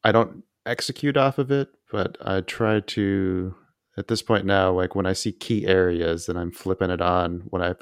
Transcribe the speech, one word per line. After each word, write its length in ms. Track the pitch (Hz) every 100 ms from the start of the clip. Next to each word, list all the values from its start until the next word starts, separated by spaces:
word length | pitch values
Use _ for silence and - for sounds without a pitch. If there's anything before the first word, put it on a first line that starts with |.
I 80 | 110
don't 320 | 110 104 - - _ -
execute 500 | 123 - 135 147 139
off 220 | 135 135
of 140 | 135
it, 180 | 139 139 _ _
but 260 | 107 95 -
I 220 | - 95
try 400 | 90 - 110 107
to, 760 | 104 - 101 98 95 92 92 - _ _ _ -
at 100 | 95
this 140 | 113
point 240 | - 107 98
now, 260 | 98 95
like, 220 | 92 90 98
when 100 | 92
I 80 |
see 180 | 95 113
key 340 | - - 110 101
areas, 600 | 95 90 85 82 85 -
then 100 | 87
I'm 160 | 87
flipping 380 | - 95 92 92
it 100 | 90
on 420 | 87 90 87 87 87
when 100 | 92
I, 140 | 87 90